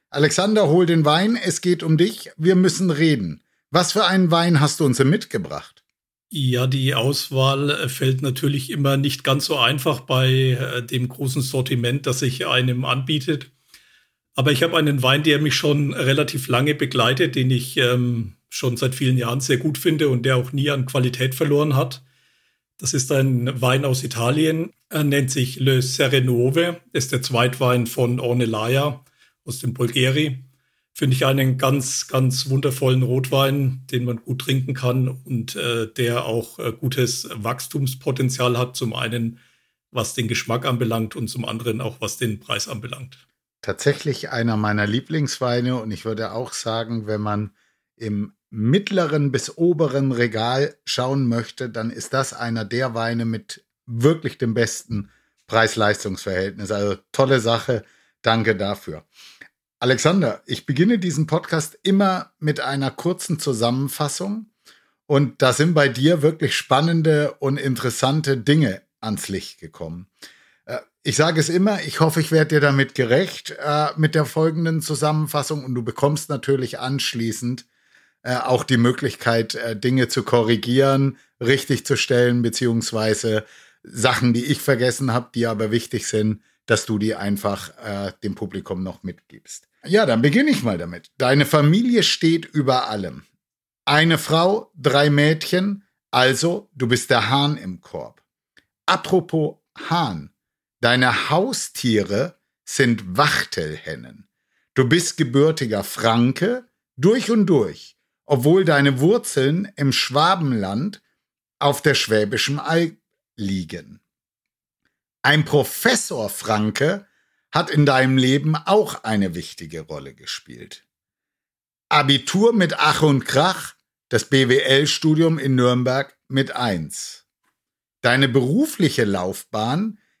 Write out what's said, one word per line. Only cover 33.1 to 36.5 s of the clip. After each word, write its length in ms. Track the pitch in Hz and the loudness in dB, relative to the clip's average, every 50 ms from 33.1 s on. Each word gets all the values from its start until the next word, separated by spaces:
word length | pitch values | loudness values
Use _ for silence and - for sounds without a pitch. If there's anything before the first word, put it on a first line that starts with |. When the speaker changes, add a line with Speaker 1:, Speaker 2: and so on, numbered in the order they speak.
| 127 131 131 - 135 135 135 135 139 143 135 131 131 - - - | 0 0 0 0 2 2 2 2 2 0 0 0 -2 -4 -6 -6
Speaker 2:
den 140 | 135 123 123 | -4 -2 -2
man 120 | 123 117 | -2 -4
gut 240 | 117 - - 131 131 | -6 -6 -8 -8 -6
trinken 320 | - - 135 131 131 143 131 | -2 -2 -2 -2 -2 -2 -4
kann 340 | - - 123 123 131 127 | -2 -2 0 0 0 0
und, 480 | 131 131 - - - 131 110 110 - - | -2 -4 -8 -8 -6 -4 -4 -4 -6 -6
äh, 380 | - - 120 117 117 110 110 - | -4 -4 -2 -2 -2 -4 -4 -4
der 320 | - 120 113 117 123 - | -2 -2 0 0 -2 -2
auch, 320 | 110 113 - 147 - | -2 -2 -4 -4 -6